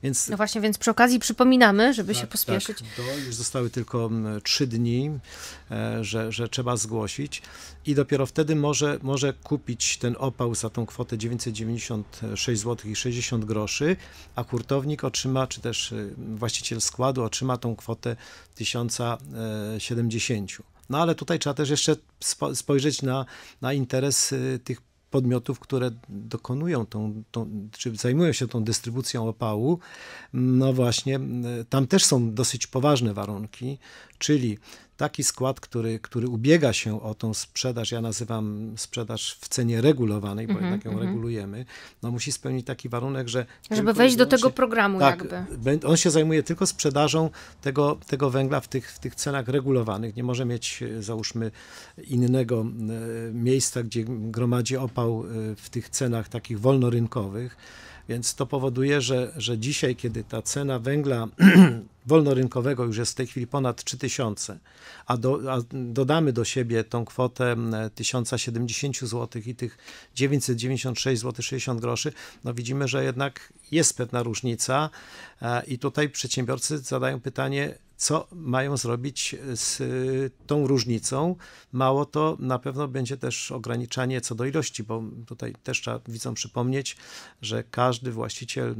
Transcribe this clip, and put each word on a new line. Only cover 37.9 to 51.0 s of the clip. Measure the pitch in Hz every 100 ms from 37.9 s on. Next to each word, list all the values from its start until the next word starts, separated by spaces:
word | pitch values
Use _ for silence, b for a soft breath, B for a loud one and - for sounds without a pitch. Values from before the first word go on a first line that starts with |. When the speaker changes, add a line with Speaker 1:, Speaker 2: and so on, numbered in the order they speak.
Speaker 1:
ja | 117
nazywam | 113 107 110 113 107 104 110 110
sprzedaż | - - 110 113 - -
w | -
cenie | - 117 113
regulowanej, | 131 139 117 104 101 104 117
bo |
Speaker 2:
Mhm, | 196 180
Speaker 1:
jednak | 202
ją | -
Speaker 2:
mhm. | - 185
Speaker 1:
regulujemy, | 185 117 113 98 104 127 B B B
no | 117
musi | 120 143
spełnić | 135 135 131 123
taki | 135 127
warunek, | 120 131 135 123
że | 123 120 b -
Speaker 2:
Żeby | 214
Speaker 1:
tylko | 208
i |
Speaker 2:
wejść | 220 254 240
do | 247
tego | 262
Speaker 1:
wyłącznie | 254 262
Speaker 2:
programu | 254 226 202 190
Speaker 1:
Tak, | 139 170
Speaker 2:
jakby. | - 180 190 123
Speaker 1:
bę-, | 120 147 -
on | 165
się | 180
zajmuje | 156 156 156
tylko | - 170 190
sprzedażą | - 151 139 151 156 160 B B B
tego, | 143 135 143 151 -
tego | 135 139
węgla | 131 135 139
w | -
tych, | 135 -
w | -
tych | 131
cenach | - - 139 120
regulowanych. | 139 131 131 113 101 113 110
Nie |
może | 123 123
mieć, | 123 120 - -
e, | 120 107